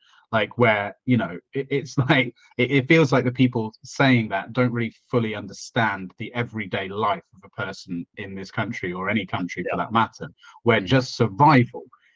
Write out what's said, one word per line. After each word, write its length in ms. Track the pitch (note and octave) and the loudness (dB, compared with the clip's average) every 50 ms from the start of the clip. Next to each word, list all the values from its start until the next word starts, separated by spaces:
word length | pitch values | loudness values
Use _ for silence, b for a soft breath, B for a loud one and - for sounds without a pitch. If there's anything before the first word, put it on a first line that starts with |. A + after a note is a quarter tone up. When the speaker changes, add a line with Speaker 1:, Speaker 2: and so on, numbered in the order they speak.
| b b b b b b | b b b b b b
Speaker 1:
like, 240 | - A2 G#2 - - | 0 0 0 0 0
where, 400 | A#2 A#2+ A2+ G#2+ G2+ G2+ G2+ - _ - | 2 4 4 4 2 0 -4 -8 _ 0
you 140 | B2+ B2 A2+ | 2 2 2
know, 200 | F#2+ E2+ F2 F2 _ _ | 2 -2 -8 -12 _ _
it, 140 | - C#3 C3+ - | -8 -8 -6 -4
it's 280 | C#3+ - E3 - - C#3+ | -4 -4 -4 -4 -2 -2
<laughs> 120 | B2 C3 | 2 2
like, 240 | D#3 C3 B2 B2 - b b b b | 2 2 2 -2 -4 b b b b
it, 140 | b B2 B2 | b 0 2
it 180 | C#3+ C#3 B2 - | 2 2 4 4
feels 240 | E3 D#3+ D#3 - | 4 4 4 4
like 120 | D#3 B2+ A#2+ | 4 2 2
the 80 | B2+ | 2
people 420 | B2 - B2+ B2 B2 A#2 A2 A2 - _ - | 2 2 2 2 2 0 -4 -6 -8 _ -20
saying 460 | - - - C#3 C3 B2+ A#2 A2 G2 | -8 -2 2 4 4 4 4 2 0
that 240 | G2 F#2+ - - A2+ | -4 -6 -6 -4 -2
don't 180 | C3 B2 A#2+ | 0 0 0
really 220 | A2+ A#2 A#2 A2 - _ _ - | 0 -2 -4 -6 -8 _ _ -2
fully 240 | - A#2+ A2+ G#2+ G#2+ | -2 0 0 -2 -4
understand 800 | G#2 G2+ F#2 - - - - - A#2+ A2+ G#2 G2 F#2 F#2+ F#2 _ - | -8 -10 -12 -14 -16 -14 -6 -2 0 0 0 -2 -4 -10 -12 _ -14
the 160 | A2 G2 - | -14 -10 -6
everyday 540 | A#2+ A#2+ - G#2+ A2 G2+ F2+ A2 G2+ F#2+ F#2 | -6 -6 -6 -6 -10 -8 -6 -6 -6 -6 -6
life 340 | G2 G#2 A2 G#2 G2 F2 - _ _ | -6 -2 -2 -2 -2 -2 -6 _ _
of 80 | F#2 - | -20 -20
a 180 | G2 - - | -18 -10 -10
person 440 | G2+ F#2 G2 - - F#2 F2 E2+ D#2+ _ _ | -8 -8 -10 -12 -12 -10 -10 -10 -10 _ _
in 180 | - G2+ F#2+ F#2+ | -14 -14 -12 -12
this 160 | F#2+ F#2+ - | -12 -12 -10
country 440 | - A#2 G#2+ G#2 B2 - - F2+ F2+ | -6 -6 -4 -4 -6 -8 -8 -8 -6
or 160 | F#2 F#2 G2 | -6 -4 -2
any 160 | G#2+ G#2+ F#2+ | -2 -4 -4
country 360 | - - F#2+ F#2 E2+ - F2+ | -4 -6 -6 -6 -6 -6 -8
for 140 | F2 F#2 F2 | -6 -6 -4
Speaker 2:
Yeah. 80 | F2+ E2+ | -4 -4
Speaker 1:
that 80 | - | -2
matter, 360 | G#2+ A2+ A2 - - - - - - B B B B B | 0 0 0 0 -4 -12 -16 -16 -16 B B B B B
where 180 | B A#2 A2+ G#2+ | B 2 2 2
Speaker 2:
Mm. 60 | G2 | 2
Speaker 1:
just 300 | F2+ C3 C3 B2 - - | 2 2 2 2 0 -2
survival 680 | - A#2 G2+ F#2+ G2 D3 D#3 D3 B2+ A#2+ - - - - - b b b b b | 0 0 0 2 4 6 8 8 6 6 4 -2 -14 -18 -18 b b b b b